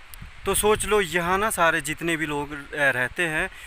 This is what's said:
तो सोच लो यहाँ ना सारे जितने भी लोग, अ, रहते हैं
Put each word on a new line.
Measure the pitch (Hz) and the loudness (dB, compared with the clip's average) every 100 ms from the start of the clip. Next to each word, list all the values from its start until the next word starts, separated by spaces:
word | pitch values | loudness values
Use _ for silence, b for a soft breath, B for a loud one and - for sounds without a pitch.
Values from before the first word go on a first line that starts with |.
| - - - - - | -16 -16 -16 -8 -2
तो | 190 | 2
सोच | 208 214 196 | 2 2 2
लो | 214 | 2
यहाँ | 180 175 170 190 | 2 0 2 2
ना | 214 | 2
सारे | 202 165 160 | 2 4 4
जितने | 151 156 165 160 | 0 -4 -2 -2
भी | 156 | -2
लोग, | 147 143 | -2 -4
अ, | 147 139 | -8 -8
रहते | 147 139 123 123 - 175 | 0 2 2 0 0 -2
हैं | 156 185 B | -2 -4 B